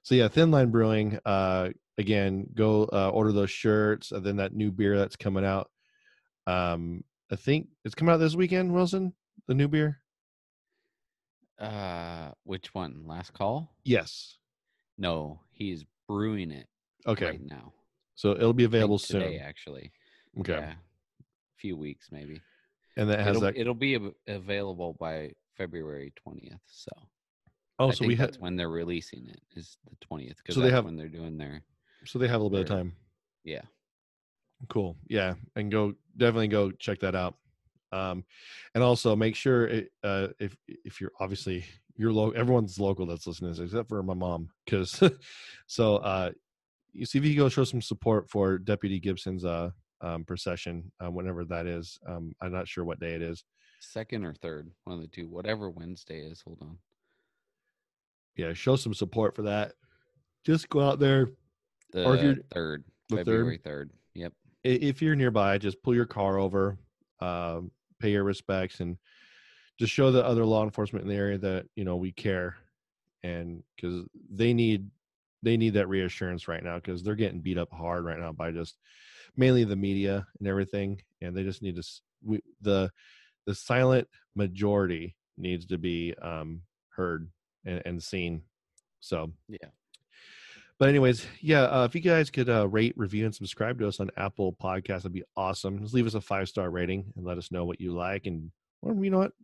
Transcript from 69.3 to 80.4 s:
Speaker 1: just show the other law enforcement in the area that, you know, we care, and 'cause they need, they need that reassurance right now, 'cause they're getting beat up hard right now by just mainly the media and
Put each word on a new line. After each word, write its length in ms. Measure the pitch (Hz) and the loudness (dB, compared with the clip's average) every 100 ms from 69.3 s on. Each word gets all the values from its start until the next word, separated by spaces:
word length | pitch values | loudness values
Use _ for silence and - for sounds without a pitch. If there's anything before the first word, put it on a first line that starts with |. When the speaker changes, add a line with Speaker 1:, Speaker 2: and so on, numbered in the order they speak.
| - _ _ _ - | -20 _ _ _ -4
Speaker 1:
just 140 | 113 | -2
show 180 | - 135 | 4 6
the 140 | 127 | 6
other 200 | 120 117 | 6 4
law 200 | 110 110 | 4 4
enforcement 380 | 107 - 104 104 | 2 -2 -4 -4
in 40 | 95 | -4
the 80 | 101 | -2
area 220 | 101 98 | -2 -2
that, 280 | 98 92 - - | -2 -4 -6 -6
you 80 | |
know, 120 | 95 90 | -4 -2
we 160 | 92 | -4
care, 440 | - 107 95 90 87 _ _ _ _ _ _ | -4 -2 -2 -4 -8 _ _ _ _ _ _
and 400 | 90 85 85 85 - _ | -8 -6 -8 -12 -16 _
'cause 260 | 90 87 87 - - | -8 -6 -10 -18 -10
they 220 | 98 117 | 0 2
need, 360 | 120 113 104 98 - _ _ _ _ | 4 4 2 -2 -16 _ _ _ _
they 140 | 113 117 | 0 4
need 180 | 113 | 4
that 140 | 104 95 | 4 2
reassurance 600 | 95 92 - 92 87 - | 0 -2 -4 -6 -6 -6
right 140 | 85 | -8
now, 160 | 87 87 | -6 -8
'cause 220 | 85 90 | -8 -6
they're 120 | 92 | -4
getting 260 | 107 107 90 | -2 -2 -2
beat 180 | 85 87 | -4 -2
up 140 | 85 | -4
hard 320 | 85 82 87 | -6 -6 -4
right 140 | 85 82 | -4 -6
now 140 | 85 | -8
by 180 | 78 82 | -6 -6
just 280 | 82 82 - _ _ - - - - | -6 -8 -12 _ _ -20 -20 -8 4
mainly 280 | 127 127 | 6 6
the 120 | 110 98 | 4 0
media 500 | 98 98 98 98 95 | 0 0 0 -2 -4
and 80 | - | -8